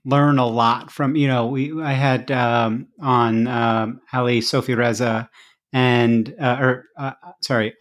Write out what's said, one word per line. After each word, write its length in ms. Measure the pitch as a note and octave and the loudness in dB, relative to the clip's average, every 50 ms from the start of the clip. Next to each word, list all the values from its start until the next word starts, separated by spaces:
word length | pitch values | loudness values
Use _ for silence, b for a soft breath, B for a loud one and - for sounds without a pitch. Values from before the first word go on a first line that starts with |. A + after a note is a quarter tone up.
| - | -4
learn 340 | C3 C3+ C#3+ C#3+ D3 C#3+ C3+ | 0 2 4 4 4 4 2
a 80 | B2+ A#2+ | 2 0
lot 440 | A2+ A#2 A#2 A#2 A#2 B2 - - | 0 2 2 2 2 0 -4 -10
from, 260 | - - C#3+ C3+ D3 D#3 | -8 -4 -2 -2 0 0
you 100 | C#3+ C3+ | 0 0
know, 200 | C3 B2 A#2 A#2 | 0 0 0 -2
we, 340 | C#3 C3+ C3+ D3 D#3+ D#3 | -2 -4 -4 -4 -6 -6
I 100 | D#3+ C#3+ | -4 -4
had, 400 | C3+ C3 C#3 C#3 B2+ B2+ B2+ - | -2 0 0 0 0 0 -2 -2
um, 560 | C3+ B2+ B2 A#2+ A#2 A#2 A#2 A2+ A2 A#2+ - - _ - | -2 0 0 2 2 2 0 0 -2 -4 -8 -10 _ -8
on, 440 | E3 C3+ B2+ B2 A#2+ A#2 A2+ A2+ A2+ B2 | -2 0 2 2 2 2 2 0 0 0
um, 520 | B2+ A#2 A#2 A#2 A2+ A2+ A2 A2 B2 - _ _ - | -2 -2 0 0 0 0 -2 -4 -8 -12 _ _ -4
Ali 260 | B2+ B2 A#2+ A#2+ A#2 | -2 0 0 0 0
Sofi 360 | G#2 - - C3+ B2 - B2+ | 0 0 -2 -2 -2 0 0
Reza 540 | A2+ A#2+ A#2+ A#2 G#2+ B2 A#2+ A2+ A2 A#2+ - b b b b b b b _ - | 0 0 0 0 0 -2 -2 -2 -2 -6 -8 b b b b b b b _ 0
and, 600 | C3 B2+ B2+ B2 A#2+ A#2+ A#2 A#2 A#2 A2 B2 D3+ - | 2 2 4 4 4 4 4 2 2 0 -4 -6 -4
uh, 180 | D3 B2+ B2 C3 | -2 -2 0 0
or, 280 | C#3 B2+ B2 B2 - _ _ - | 0 0 0 -2 -6 _ _ -12
uh, 140 | C#3+ C3+ C3+ - - - - _ | -12 -12 -12 -12 -18 -20 -18 _
sorry, 320 | - - C3+ A#2 G#2+ A2 A2 - | -6 -2 -2 -2 -2 -2 -4 -4